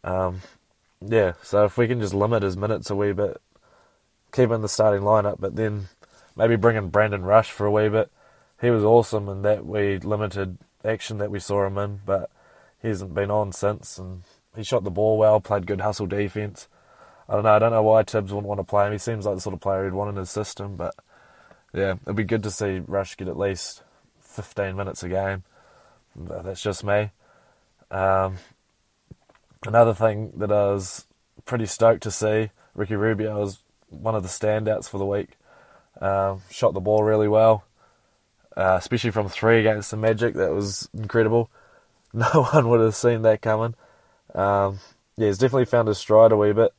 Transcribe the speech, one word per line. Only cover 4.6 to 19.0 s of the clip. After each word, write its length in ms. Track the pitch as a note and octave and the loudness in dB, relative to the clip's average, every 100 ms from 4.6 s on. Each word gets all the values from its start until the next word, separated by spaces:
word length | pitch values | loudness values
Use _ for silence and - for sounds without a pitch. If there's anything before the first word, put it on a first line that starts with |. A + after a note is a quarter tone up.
the 80 | G#2+ | -2
starting 340 | - A2 G2+ | 2 2 2
lineup, 340 | G2+ A2 G2+ - | 2 2 2 -4
but 160 | F#2+ - | -6 -4
then 320 | A2 G#2 F#2+ _ _ - _ - | -4 -4 -10 _ _ -20 _ 0
maybe 200 | A#2 A2+ | 2 4
bring 180 | A#2 A2 | 2 2
in 140 | F#2+ | 0
Brandon 340 | G2+ G#2+ G2+ | 0 0 -2
Rush 280 | F#2 G#2+ A2 | 4 4 4
for 140 | - G#2 | -4 0
a 60 | |
wee 180 | G#2+ G#2+ | 2 2
bit. 220 | A2 - _ _ _ _ _ | 0 -2 _ _ _ _ _
He 100 | A#2+ | 0
was 140 | A#2 | 4
awesome 460 | G#2 A#2 A2+ A2 G2+ | 6 6 4 -4 -6
in 120 | G2 | -4
that 220 | G#2 G#2+ - | 0 0 -2
wee 340 | G#2 G2+ G2 | -2 0 -2
limited 580 | G2 G#2 G#2+ G2 F#2+ F2+ _ _ | -4 -4 -4 -4 -8 -8 _ _
action 340 | A2+ A2 - G#2+ | -6 -6 -6 -8
that 120 | G#2 | -6
we 80 | G2+ | -6
saw 260 | - G2+ G2 | -4 -2 -2
him 120 | G2 | -2
in, 240 | G#2 G2+ G2 | -6 -8 -4
but 240 | F#2+ - _ _ _ _ _ | -4 -4 _ _ _ _ _
he 80 | A2+ | -6
hasn't 240 | G2 F#2+ | -6 -6
been 180 | G2+ G2+ | -4 -2
on 220 | G#2 G2+ | -2 -2
since, 440 | F#2 G2+ G#2+ - - | -2 -4 -4 -12 -16
and 260 | F#2 F2+ - _ _ - | -14 -16 -20 _ _ -14
he 80 | |
shot 200 | G#2 B2 | -4 -2
the 80 | F#2+ | -2
ball 260 | F#2 G#2+ G#2+ | 0 0 4
well, 220 | G#2+ G#2+ | 4 4
played 260 | - G#2 F2+ | 2 -4 -2
good 160 | G2 | -4
hustle 260 | G#2 G2+ G2 | -4 -4 -6
defense. 600 | G2+ G2+ G#2+ G#2 - - _ _ _ - _ - | -4 -4 -4 -8 -10 -20 _ _ _ -20 _ -4
I 60 | G#2 | 0
don't 80 | |
know, 100 | A2 | 4
I 60 | G#2+ | 6
don't 120 | A2+ | 6
know 120 | A2+ | 4
why 200 | A2 A2 | 6 4
Tibbs 300 | G#2+ A2+ F#2+ | 4 -2 -4
wouldn't 140 | G2+ G2+ | -8 -6
want 120 | G2+ | -8
to 60 | F#2 | -2
play 220 | G2+ G2+ | 0 0
him. 40 | |
He 60 | |
seems 280 | G#2 | -2